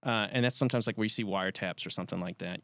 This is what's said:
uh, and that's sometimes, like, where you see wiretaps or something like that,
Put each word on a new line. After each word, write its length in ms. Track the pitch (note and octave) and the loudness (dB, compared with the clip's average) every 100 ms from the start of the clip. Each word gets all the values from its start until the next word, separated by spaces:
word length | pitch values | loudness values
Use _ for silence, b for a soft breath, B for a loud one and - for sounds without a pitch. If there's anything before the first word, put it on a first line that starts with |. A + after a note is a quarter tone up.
uh, 240 | C3 A2+ G2+ | 0 2 2
and 140 | B2 B2 | 2 2
that's 100 | - | 4
sometimes, 280 | C3 B2 A#2 | 2 2 0
like, 100 | A2 | 0
where 100 | A2 | 0
you 40 | |
see 140 | - | 0
wiretaps 600 | G#2 F#2+ F#2 - F#2+ F2 F2 | 0 0 0 -2 -4 -4 -6
or 20 | |
something 300 | - F2+ F2+ | -4 -4 -4
like 180 | F2+ F2 | -4 -6
that, 200 | F2+ F2+ | -6 -6